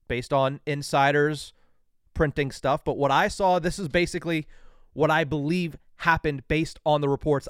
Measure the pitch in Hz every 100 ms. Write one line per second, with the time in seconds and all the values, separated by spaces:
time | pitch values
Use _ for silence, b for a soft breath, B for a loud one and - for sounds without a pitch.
0 | - 123 - 139 135 143 - 143 139 147
1 | 139 147 147 147 - - _ _ _ _
2 | _ - 151 143 135 - 131 147 - 127
3 | 139 139 202 - 190 180 165 180 170 175
4 | 170 175 160 160 - b b b b 131
5 | 151 156 151 151 147 180 170 - _ -
6 | 175 165 156 139 - 156 160 - 156 147
7 | 143 139 151 139